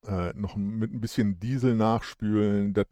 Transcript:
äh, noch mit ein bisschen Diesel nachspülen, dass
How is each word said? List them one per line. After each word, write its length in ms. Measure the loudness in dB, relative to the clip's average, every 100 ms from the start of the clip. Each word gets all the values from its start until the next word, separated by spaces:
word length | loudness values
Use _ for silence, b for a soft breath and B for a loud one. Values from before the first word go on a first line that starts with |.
| -4
äh, 280 | -4 -4
noch 220 | -4 -6 -4
mit 380 | -4 -2 -4
ein 80 | -4
bisschen 380 | -6 0 0 0
Diesel 360 | -4 0 2 4
nachspülen, 960 | 4 2 -2 -6 0 2 4 2 2
dass 140 | 0 0